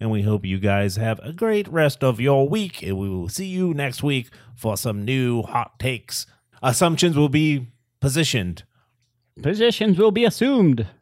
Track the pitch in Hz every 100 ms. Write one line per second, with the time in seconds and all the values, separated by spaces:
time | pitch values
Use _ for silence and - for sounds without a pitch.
0 | 113 107 104 104 95 95 101 101 101 98
1 | 113 110 131 170 226 208 196 160 147 -
2 | 131 110 135 139 143 220 196 - 90 95
3 | 98 92 87 139 190 185 180 143 139 -
4 | 147 135 117 - - - 113 98 120 104
5 | 104 131 123 120 101 120 - - 131 120
6 | - - - _ _ - 127 117 175 160
7 | 180 147 147 151 156 143 120 _ _ -
8 | 139 143 151 117 90 85 - _ _ _
9 | _ _ _ - 139 208 233 - 220 175
10 | 214 202 233 - 262 262 175 117 101 _